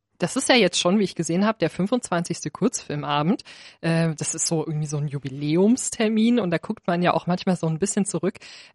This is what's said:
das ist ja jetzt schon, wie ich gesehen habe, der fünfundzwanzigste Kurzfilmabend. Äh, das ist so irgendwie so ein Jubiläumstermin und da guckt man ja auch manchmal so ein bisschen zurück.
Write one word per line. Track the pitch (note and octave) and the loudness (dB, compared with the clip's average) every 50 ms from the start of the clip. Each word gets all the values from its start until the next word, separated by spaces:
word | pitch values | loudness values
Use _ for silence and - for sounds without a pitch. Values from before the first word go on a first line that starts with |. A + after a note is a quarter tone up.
| _ _ _ - | _ _ _ -6
das | F3+ E3 - C4 | -6 -4 -2 0
ist | - - | 2 4
ja | C#4+ | 4
jetzt | A#3+ G3 F3 - - | 6 4 4 2 2
schon, | - F3 F#3+ A3 | 2 2 2 2
wie | G3 | 2
ich | F3 - | 0 -2
gesehen | - E3 - E3 F#3 G3+ | -4 -4 -2 0 2 2
habe, | A3 A3 - | 0 0 0
der | - D#3 | 0 -2
fünfundzwanzigste | - - F3+ G3+ B3+ B3 - - F3+ E3+ F3 - E3 - - D3+ | 0 -2 -2 -2 -2 -2 -2 -2 -4 -4 -2 -4 -6 -8 -8 -8
Kurzfilmabend. | - - F3+ B3+ - - - - D3 D3 C#3+ D3 C#3+ D3 D3+ E3 A#3+ - - - - - - - - _ | -4 -2 -2 -2 -2 -4 -6 -8 -8 -6 -4 -2 0 2 2 2 0 0 -2 -8 -20 -20 -20 -20 -16 _
Äh, | - E3 E3 E3 E3 E3 D#3 | -2 0 2 2 2 0 0
das | - D#3 - - | -2 -4 -6 -4
ist | E3 - - | -4 -2 -2
so | F3+ D#3 D3+ | 0 -2 -2
irgendwie | - D#3 D3+ D#3 D3 | -2 -2 -4 -4 -2
so | D#3 | -2
ein | D3 D3 D3 | -4 -4 -4
Jubiläumstermin | C3+ C#3+ - C3+ B2+ C#3+ D3 D3+ D3+ F3 F#3+ A3 B3 - - - - - A3+ G#3+ A3+ G#3+ A3 A#3 A#3+ A#3+ | -4 -6 -8 -8 -8 -4 -2 0 2 4 4 4 4 2 0 -4 -2 -2 0 0 2 4 4 4 4 2
und | G3+ F3 | 2 0
da | E3+ D#3+ | 0 -2
guckt | - - A3 - - - | -2 -6 -8 -6 -4 -2
man | E3+ F3 F3+ | 0 2 2
ja | E3+ - | 2 2
auch | E3 - E3+ | 2 0 -2
manchmal | F3 - - G3 F3+ - | -2 -2 0 0 0 0
so | - D#3+ | 0 -2
ein | D#3+ D#3 | -2 -2
bisschen | F#3+ - - G#3 F#3+ | -2 -2 0 -2 -2
zurück. | - - E3 - F#3 - - - - - - - - _ | -2 -2 -2 -2 -4 -4 -6 -10 -20 -20 -20 -20 -16 _